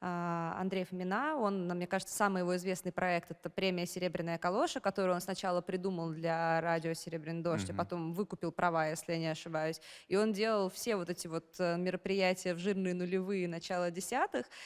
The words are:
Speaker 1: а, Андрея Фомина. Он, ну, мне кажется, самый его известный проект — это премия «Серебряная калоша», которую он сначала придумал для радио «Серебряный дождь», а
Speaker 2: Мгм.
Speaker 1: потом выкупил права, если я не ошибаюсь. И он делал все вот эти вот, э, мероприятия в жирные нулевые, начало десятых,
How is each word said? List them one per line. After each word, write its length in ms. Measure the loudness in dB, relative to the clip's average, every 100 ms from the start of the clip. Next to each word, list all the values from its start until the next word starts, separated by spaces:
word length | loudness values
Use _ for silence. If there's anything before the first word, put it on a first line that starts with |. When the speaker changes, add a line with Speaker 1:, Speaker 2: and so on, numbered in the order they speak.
Speaker 1:
а, 540 | -4 -2 0 0 -2 -2
Андрея 240 | 0 0 -2
Фомина. 500 | -4 0 0 0 2
Он, 300 | 2 2 0
ну, 60 | -2
мне 120 | 0
кажется, 280 | -2 -2 2
самый 260 | 2 4
его 140 | 2 0
известный 340 | 0 -2 -2
проект — 400 | 0 2 2 0
это 180 | -8 -8
премия 380 | 0 0 2 -2
«Серебряная 500 | -2 -2 -2 -2 0
калоша», 440 | 2 2 2 2
которую 340 | 0 2 2 2
он 60 |
сначала 400 | 0 -2 0 0
придумал 500 | 0 -2 -2 -2 -2
для 500 | -2 0 2 4 2
радио 320 | 4 0 0
«Серебряный 480 | -4 -6 -8 -4 -2
дождь», 280 | 0 0 0
а 20 |
Speaker 2:
Мгм. 40 | -2
Speaker 1:
потом 360 | -2 -2 -4
выкупил 380 | -2 -4 -4 -6
права, 360 | 0 2 4 2
если 240 | 0 -4
я 60 | -2
не 80 | -2
ошибаюсь. 500 | -4 -4 -2 -2 -4 -10 -20 0
И 60 | 2
он 160 | 2
делал 360 | 2 2 2 2
все 260 | -2 -2 0
вот 140 | 0
эти 180 | -4 -4
вот, 280 | -6 -6 0
э, 180 | 0 2
мероприятия 760 | 0 -2 0 4 4 4 0
в 60 | 0
жирные 340 | 0 2 2
нулевые, 540 | 0 0 0 0 0 0
начало 440 | -4 -2 0 0
десятых, 560 | -2 -2 0 0 0 -4 -10